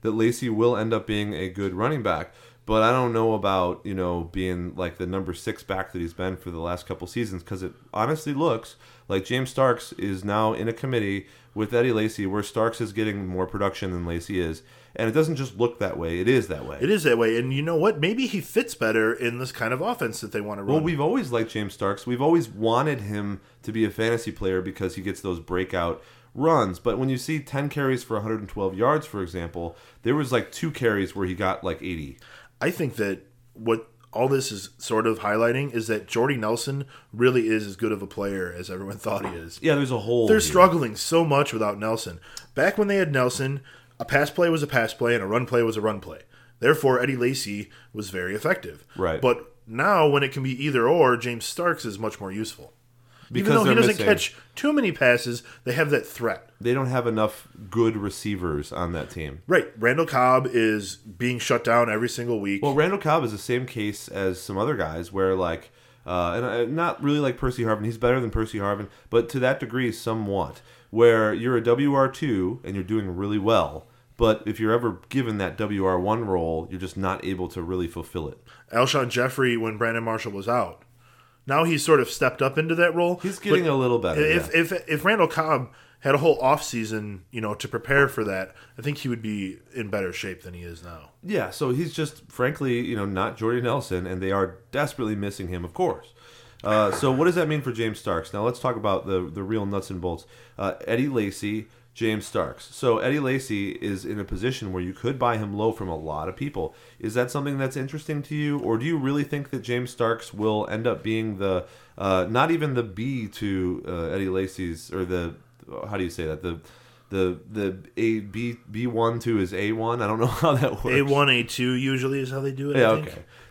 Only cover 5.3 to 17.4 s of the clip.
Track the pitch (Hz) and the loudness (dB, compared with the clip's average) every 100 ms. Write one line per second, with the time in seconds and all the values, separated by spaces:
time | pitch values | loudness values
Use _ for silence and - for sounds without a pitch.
5.3 | 85 - - - 95 95 90 85 - 92 | -6 -6 -8 -4 -4 -4 -6 -6 -4 -6
6.3 | 92 - 85 82 87 - 92 85 - 113 | -6 -8 -6 -6 -6 -6 -10 -8 -6 -6
7.3 | 95 - 95 90 - - - 113 156 147 | -6 -10 -8 -8 -12 -8 -2 0 -2 -2
8.3 | 139 160 113 - - - - - 98 95 | 0 0 0 -6 -20 -20 -18 -4 -4 0
9.3 | 127 131 - 131 117 - - 98 95 101 | -2 -2 2 2 2 -2 -6 -4 -4 0
10.3 | 104 110 - 110 113 135 123 101 98 92 | 2 2 0 -4 -4 -2 -2 0 -4 -6
11.3 | - _ - 107 120 127 110 107 110 98 | -18 _ -4 0 2 4 4 2 0 -2
12.3 | 104 101 - 113 113 113 101 110 101 95 | -2 -2 0 0 0 -4 -2 -2 -2 -4
13.3 | 92 92 101 98 - 98 87 85 85 85 | -2 -2 0 -2 -2 -6 -4 -4 -4 -4
14.3 | 98 85 80 - - - - 113 131 160 | -2 -2 -4 -12 -20 -14 -4 0 2 2
15.3 | 143 131 95 117 - 98 69 82 85 98 | 0 -4 0 0 0 -4 -4 -4 0 4
16.3 | 131 - 78 62 71 151 208 151 117 113 | 4 2 -6 -8 -4 0 2 4 4 4
17.3 | 117 | 2